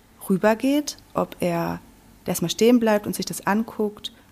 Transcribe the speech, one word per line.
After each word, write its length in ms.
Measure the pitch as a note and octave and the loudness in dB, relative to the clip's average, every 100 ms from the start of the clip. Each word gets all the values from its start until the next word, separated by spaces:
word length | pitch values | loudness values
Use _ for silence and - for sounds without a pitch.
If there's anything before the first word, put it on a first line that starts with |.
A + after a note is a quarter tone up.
| _ - - | _ -10 -2
rübergeht, 680 | F#3 G#3+ A3 C4 C#4+ D4 - - | 2 2 2 2 2 0 -8 -8
ob 220 | - F3+ - | -4 -4 -4
er 380 | F3+ E3+ E3+ E3+ - - - - - | -2 -2 -2 -6 -12 -20 -20 -12 -8
erstmal 240 | F3+ E3+ | -4 -4
stehen 280 | - A3+ B3 | 2 4 6
bleibt 260 | A3 G#3 - | 4 2 0
und 100 | F#3 | -6
sich 100 | F#3+ | -6
das 200 | - - | -6 0
anguckt, 680 | G3+ A3+ - G#3+ G#3 - - - | 0 -2 -4 -4 -6 -14 -16 -20